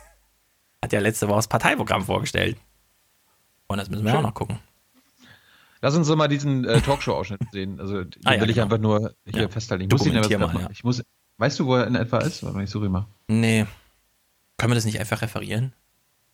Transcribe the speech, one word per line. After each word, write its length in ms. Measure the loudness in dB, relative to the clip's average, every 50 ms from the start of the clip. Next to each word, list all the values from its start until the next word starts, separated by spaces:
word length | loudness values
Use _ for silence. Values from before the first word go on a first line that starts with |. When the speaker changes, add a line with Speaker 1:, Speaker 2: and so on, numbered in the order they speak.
| -20 -20 _ _ _ _ _ _ _ _ _ _ _ _ _ _
Speaker 1:
hat 100 | -6 -2
ja 80 | -2 0
letzte 280 | 0 0 0 0 0 2
Woche 100 | 2 2
das 100 | 2 0
Parteiprogramm 560 | 0 2 2 2 2 0 0 0 0 0 0
vorgestellt. 520 | 0 -2 -2 -2 -2 0 0 0 0 -2 -6 _ _ _ _ _ _ _ _ _ _ _ _ _ _ _ _ _ _ _ _ _
Und 120 | -6 -6 -6
das 100 | -4 -6
müssen 160 | -6 -2 0
wir 60 | 2
Speaker 2:
Schön. 80 | 2 2
Speaker 1:
auch 40 |
noch 120 | 0 -2 -2
gucken. 240 | -4 -6 -6 -6 -10 -14 _ _ _ _ _ _ _ _ _ _ _ -20 -20 -20 _ _ _ _ _ _ _ _ _
Speaker 2:
Lass 120 | -2 0 2
uns 100 | 2 2 2
doch 80 | 4
mal 120 | 4 4 2
diesen, 360 | 2 0 0 0 0 0 0
äh, 160 | 2 2 2
Talkshow-Ausschnitt 600 | 4 2 0 0 0 -2 -2 -2 -4 -6 -6 -8 -8
<laughs> 60 | -6
sehen. 260 | -6 -6 -6 -6 -6 -8
Also, 240 | -8 -6 -4 -6 -6
den 200 | -8 -12 -2 2
Speaker 1:
Ah, 100 | 2 4
ja, 60 | 4
Speaker 2:
will 80 | 4 2
ich 40 | 2
Speaker 1:
genau. 100 | 2 2
Speaker 2:
einfach 120 | 2 2 2
nur 360 | 2 2 2 2 0 -2 -8 _ _
hier 160 | -8 -4 -4
Speaker 1:
Ja. 60 | -4 -2
Speaker 2:
festhalten. 360 | -4 -8 -4 -4 -4 -2 2
Ich 60 | 4
muss 160 | 4 4 4
ihn 80 | 4 4
ja 60 | 2
Speaker 1:
Dokumentier 160 | 4 2 2 2
Speaker 2:
grad 160 | 2 0 -2
Speaker 1:
mal, 60 | -4
Speaker 2:
mal, 60 | -4
Speaker 1:
ja. 40 | -6
Speaker 2:
ich 140 | -10 -4 -2
muss, 180 | -2 -2 -2 -6 -10 _ _ _ _ _ -2
weißt 200 | 0 0 0 0
du, 80 | 2
wo 80 | 4 4
er 100 | 4 4
in 100 | 2 0
etwa 220 | 0 0 0 0 0
ist? 240 | 0 -2 -4 -6
Warte 140 | -8 -6 -4
mal, 80 | -4 -4
ich 60 | -4
suche 160 | -4 -2 -2
ihn 60 | 0
mal. 140 | 0 -2 -2 -4 -12 _ _ -2
Speaker 1:
Nee. 380 | 0 2 2 4 2 2 0 -2 -6 -14 _ _ _ _ _ _ _ _ _ _ _ _ _ _ _
Können 140 | -2 0 2
wir 40 | 2
das 80 | 2 0
nicht 160 | -2 -4 -4
einfach 200 | -4 -4 -4 -4
referieren? 500 | -4 -6 -6 -8 -6 -4 -4 -4 -4 -4 -8 _ _ _ _ _ _ _ _ _ _ _